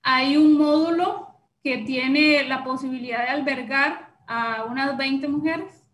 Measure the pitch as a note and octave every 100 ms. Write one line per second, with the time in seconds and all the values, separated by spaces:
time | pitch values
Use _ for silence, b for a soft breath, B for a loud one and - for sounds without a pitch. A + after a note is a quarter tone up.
0 | C4+ C4 C4+ D4 D4+ D4 D4+ D4+ E4 E4+
1 | F#4 - - _ _ _ C#4 B3 A3 C4
2 | C4 C#4+ D4+ D4 C4 C4 B3+ C4 C4+ B3+
3 | B3 A#3 A#3+ C#4+ C#4 C4 A3 C4+ D4 E4
4 | - _ - A#3 A3+ A3 A3+ B3 C#4 B3+
5 | C4+ C4+ C#4+ D4 D4+ E4 F#4+ - _